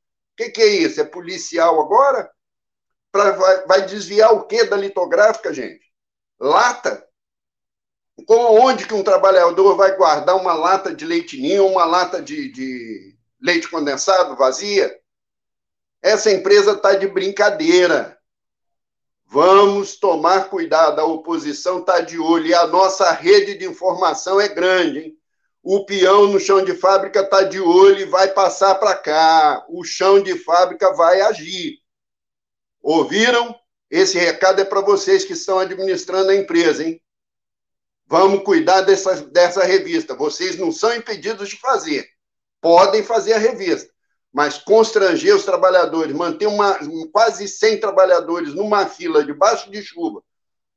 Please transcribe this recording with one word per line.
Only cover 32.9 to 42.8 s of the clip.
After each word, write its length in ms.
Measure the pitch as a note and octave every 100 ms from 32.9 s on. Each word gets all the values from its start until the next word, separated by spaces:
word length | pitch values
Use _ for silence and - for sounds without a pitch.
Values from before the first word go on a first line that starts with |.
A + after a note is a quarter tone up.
| D#3+ - F#3+ A#3 A#3+ A#3+ - _ _ -
Esse 300 | D#3+ F#3+ F3
recado 420 | F3 - F#3+ F#3+
é 40 | G3
pra 160 | G3
vocês 440 | G3 G3 - F#3+ F#3+
que 80 |
estão 240 | E3 - F#3
administrando 720 | F#3 F#3+ F#3+ F3+ - F#3 F#3+
a 60 | G3
empresa, 480 | F#3+ E3+ E3 D#3
hein? 180 | D#3+ E3 _ _ _ _ _ _ _ _ _ _ -
Vamos 380 | E3 F#3+ G3
cuidar 380 | G3+ E3+ D#3 F#3+
dessa, 440 | F#3+ F#3+ F#3+ E3 D3
dessa 320 | D#3 F3 F#3+
revista. 520 | F3+ F#3+ E3 E3 D#3+ B2+
Vocês 400 | D3 D3 F#3 E3
não 160 | F3
são 240 | D#3 A3+ A#3+
impedidos 540 | A3+ G3 F#3+ G#3 G3+
de 80 | -
fazer. 500 | B3 - - C#3 - _ _ _ _ _
Podem 400 | E3 E3+